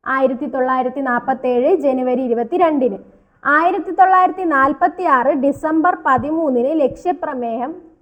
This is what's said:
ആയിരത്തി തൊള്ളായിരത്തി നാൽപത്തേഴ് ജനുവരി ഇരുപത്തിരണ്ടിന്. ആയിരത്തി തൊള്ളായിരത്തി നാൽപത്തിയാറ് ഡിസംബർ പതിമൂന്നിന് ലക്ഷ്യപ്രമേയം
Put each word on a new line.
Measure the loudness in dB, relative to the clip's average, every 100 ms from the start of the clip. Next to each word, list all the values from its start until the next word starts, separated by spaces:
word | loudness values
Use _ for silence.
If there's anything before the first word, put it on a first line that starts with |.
| -4
ആയിരത്തി | 0 0 -2 -6
തൊള്ളായിരത്തി | -4 -2 0 -2 -4
നാൽപത്തേഴ് | -2 -2 -2 -4 0 0 2 2
ജനുവരി | 0 0 -2 -2
ഇരുപത്തിരണ്ടിന്. | -2 -2 -2 0 2 2 -2 -4 -14 _ _ _
ആയിരത്തി | 0 2 2 -2 -4
തൊള്ളായിരത്തി | 4 6 6 4 0
നാൽപത്തിയാറ് | -2 2 2 2 -2 0 0 2 2
ഡിസംബർ | 2 0 -2 -2 2 2 0 0
പതിമൂന്നിന് | 0 0 -2 0 0 0 0
ലക്ഷ്യപ്രമേയം | 0 -2 -6 -4 -6 -6 -6 -6 -6 -10 -18 _